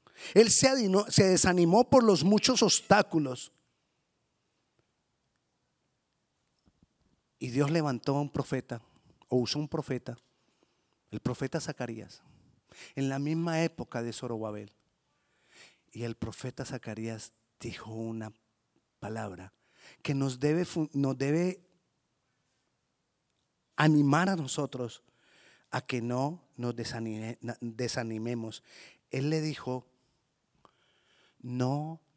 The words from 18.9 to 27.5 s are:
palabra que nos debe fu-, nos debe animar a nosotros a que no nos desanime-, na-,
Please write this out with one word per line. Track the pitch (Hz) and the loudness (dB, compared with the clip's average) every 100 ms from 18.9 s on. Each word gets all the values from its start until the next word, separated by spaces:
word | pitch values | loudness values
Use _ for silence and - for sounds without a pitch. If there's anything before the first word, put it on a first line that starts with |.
| - | -16
palabra | 101 113 107 90 92 _ _ _ - - | -10 -8 -10 -12 -18 _ _ _ -20 -12
que | - 139 | -6 -2
nos | 139 127 | -2 -2
debe | 147 160 | 0 0
fu-, | 175 165 151 | -2 -4 -4
nos | 143 139 127 | -2 -2 0
debe | 139 156 180 180 _ _ _ _ _ _ _ _ _ _ _ _ _ _ _ _ _ _ _ _ _ - | 0 0 0 -4 _ _ _ _ _ _ _ _ _ _ _ _ _ _ _ _ _ _ _ _ _ 2
animar | 151 151 143 151 190 | 4 6 4 4 2
a | 180 | -2
nosotros | 135 - 143 127 120 - _ _ _ _ _ _ _ | -4 -6 -6 -6 -10 -10 _ _ _ _ _ _ _
a | 160 | -8
que | - 127 | -4 -4
no | 117 123 139 175 _ - | -4 -2 -4 -6 _ -8
nos | 120 | -6
desanime-, | 117 113 113 113 107 110 117 | -6 -8 -8 -8 -8 -10 -10
na-, | 117 | -12